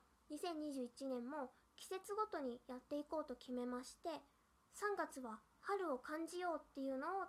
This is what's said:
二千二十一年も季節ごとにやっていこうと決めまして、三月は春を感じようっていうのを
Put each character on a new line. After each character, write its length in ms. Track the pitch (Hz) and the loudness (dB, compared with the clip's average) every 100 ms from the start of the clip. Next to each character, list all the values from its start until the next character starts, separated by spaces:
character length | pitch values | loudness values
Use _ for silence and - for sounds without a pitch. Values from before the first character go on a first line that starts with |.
| - - - | -16 -20 -10
二 100 | 302 | -2
千 200 | 359 311 | 0 0
二 120 | 302 | 0
十 100 | 269 | 0
一 240 | 240 - 269 | -2 -2 0
年 220 | 247 240 | 0 0
も 220 | 302 247 - - - | -2 -4 -6 -20 -12
季 100 | - | -4
節 280 | 381 381 | -4 0
ご 120 | 415 427 | 0 2
と 160 | 339 | 2
に 180 | 262 240 - | 0 -2 -6
や 80 | 254 | -10
っ 40 | |
て 180 | - 294 | -2 -2
い 60 | |
こ 140 | 294 320 | 0 0
う 60 | |
と 120 | 294 247 | 0 -4
決 160 | - | -2
め 140 | 247 247 | 0 0
ま 180 | 247 | -2
し 120 | 262 - | -4 -6
て、 100 | 339 311 - - _ _ _ | -4 -4 -8 -20 _ _ _
三 220 | - 415 381 | 0 2 2
月 240 | 302 269 | 0 -2
は 180 | 247 214 - - | -8 -8 -14 -6
春 320 | - 392 349 | 2 4 4
を 60 | 254 | 2
感 280 | - 311 320 | 0 -2 0
じ 140 | 359 | 2
よ 140 | 359 | 2
う 60 | 302 | 2
っ 140 | - | -2
て 60 | 277 | -2
い 100 | 269 | 0
う 80 | 262 | 2
の 80 | 311 | 2
を 200 | 392 | 2